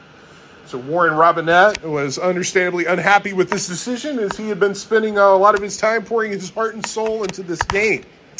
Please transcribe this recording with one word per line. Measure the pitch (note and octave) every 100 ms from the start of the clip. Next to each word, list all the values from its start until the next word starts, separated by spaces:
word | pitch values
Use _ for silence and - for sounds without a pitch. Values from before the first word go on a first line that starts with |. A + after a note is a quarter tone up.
| - - - - - - -
So | B2+
Warren | B2+ E3+ E3
Robinette | D#3 E3 E3 D#3+ F3 G3+ G3+
was | E3 D3 C#3+ B2+
understandably | F3+ F3+ F#3 F#3+ F3+ F3 E3
unhappy | F3+ E3+ G3+ G3+
with | F#3+ F3+
this | G3 -
decision, | F3 A#3+ B3 D4+ C4
as | G3+ -
he | G#3+
had | G3+
been | G3+
spending | G3 - A3 A3 G#3
a | G3+ F#3+
lot | G3+
of | G#3
his | G3+ -
time | A3 A3+
pouring | G3+ A3+ G#3+
his | G3 F#3
heart | - A3
and | A3
soul | - A3 A3 A3
into | G3 F#3
this | F#3 E3
game. | - F#3+ G#3+ D#3+ - - _ -